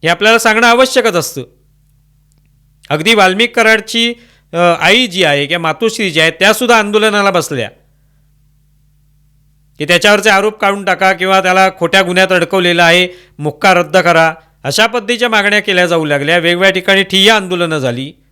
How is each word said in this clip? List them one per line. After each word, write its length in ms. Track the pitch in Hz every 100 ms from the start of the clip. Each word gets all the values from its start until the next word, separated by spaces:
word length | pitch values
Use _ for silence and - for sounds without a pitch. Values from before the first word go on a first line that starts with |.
हे 40 | 156
आपल्याला 320 | 170 214 226
सांगणं 280 | 226 214 233
आवश्यकच 460 | 240 254 254 226
असतं. 300 | 175 147 - 123 _ _ _ _ _ _ _ _ _ _ _ _ _ -
अगदी 240 | 151 170
वाल्मिक 420 | 226 190 190 233 233
कराडची, 580 | 226 220 214 233 233 233 _ _ _
अ, 40 | 165
आई 500 | 175 165 160 214 254
जी 160 | 175
आहे 220 | 170 143 143
किंवा 160 | 175
मातोश्री 500 | 165 156 226 220 202
जी 80 | 156
आहे, 120 | 160
त्यासुद्धा 480 | 160 190 214 247 226
आंदोलनाला 520 | 208 208 214 208 196
बसल्या 380 | 175 - 139 107 _ _ _ _ _ _ _ _ _ _ _ _ _ _ _ _ _ _ _ _ _
की 80 | 147
त्याच्यावरचे 440 | 175 208 208 208
आरोप 300 | 196 208 214
काढून 260 | 196 202 185
टाका 280 | 180 190
किंवा 280 | 185 185 190
त्याला 280 | 185 185 190
खोट्या 320 | 190 170 190
गुन्ह्यात 260 | 185 180 190
अडकवलेला 540 | 185 170 190 175 170 170
आहे, 220 | 175 180 180 _ _
मोक्का 340 | 151 147 196
रद्द 240 | 180 160 180
करा, 360 | 170 165 165 156 _ _
अशा 240 | 135 139 220
पद्धतीच्या 420 | 240 202 240 240
मागण्या 300 | 220 202 208
केल्या 280 | 202 180 180
जाऊ 180 | 170 156
लागल्या. 320 | 143 143 175
वेगवेगळ्या 340 | 165 175 190
ठिकाणी 320 | 185 180 196
ठिय्या 320 | 190 190 196 220
आंदोलनं 440 | 190 180 170 156
झाली 340 | 131 120 135 - _